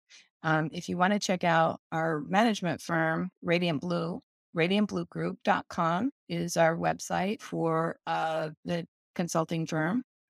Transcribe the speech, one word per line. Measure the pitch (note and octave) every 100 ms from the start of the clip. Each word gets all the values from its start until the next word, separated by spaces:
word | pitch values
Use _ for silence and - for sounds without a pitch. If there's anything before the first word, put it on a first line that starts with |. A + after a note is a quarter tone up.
| _ - _ _
Um, | D#3+ D#3 D#3+
if | E3+ F#3
you | F3+
wanna | F#3 G#3
check | - F3+
out | F3 E3 D#3+ - -
our | E3 E3 D3+
management | E3 F#3+ A#3 G3+ F3 -
firm, | - E3 D#3+ E3 F#3 -
Radiant | F3+ F3 F3 C#3+
Blue, | F3+ E3+ E3 - _ _ _ F3
radiant | F3 G3+ G#3
blue | F#3 E3+
group | E3 E3+ F#3+
dot | G#3 F#3 -
com | - E3 F3 C4+ - -
is | E3+ E3+ E3+
our | E3 E3
website | E3 E3+ - E3+ F#3 A3
for, | - E3 E3 D#3+ E3 - E3
uh, | E3 D#3+ D#3+ D#3 D#3 F3
the | E3+ E3+ _ _ -
consulting | E3+ E3 D#3+ E3 D#3+
firm, | D#3 D#3+ B3 - _